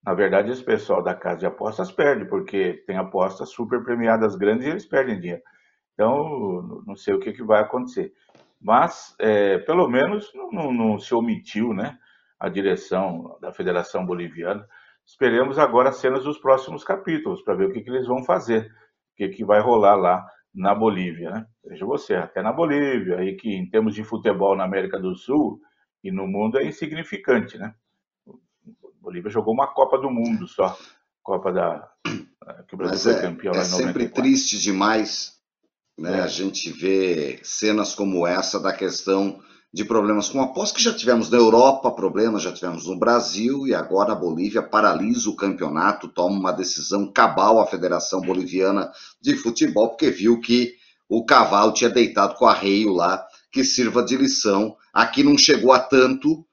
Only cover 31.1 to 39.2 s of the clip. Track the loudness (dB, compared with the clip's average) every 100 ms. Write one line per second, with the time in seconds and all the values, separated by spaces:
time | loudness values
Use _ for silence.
31.1 | _ -6 -4 -2 -2 -2 -4 -12 _ -10
32.1 | -10 -12 _ -20 -20 -18 -8 -6 -2 0
33.1 | 0 -2 -6 -4 -2 -2 -2 -2 -2 -4
34.1 | 0 2 2 0 -2 -2 0 2 0 -2
35.1 | -6 -10 _ _ _ _ _ _ -12 -6
36.1 | -4 -4 -4 -6 -6 -10 -6 -2 0 0
37.1 | -2 -4 -10 -12 -4 -2 0 -2 -4 -4
38.1 | 0 0 -2 -2 -4 -4 -4 -6 -4 -2
39.1 | 0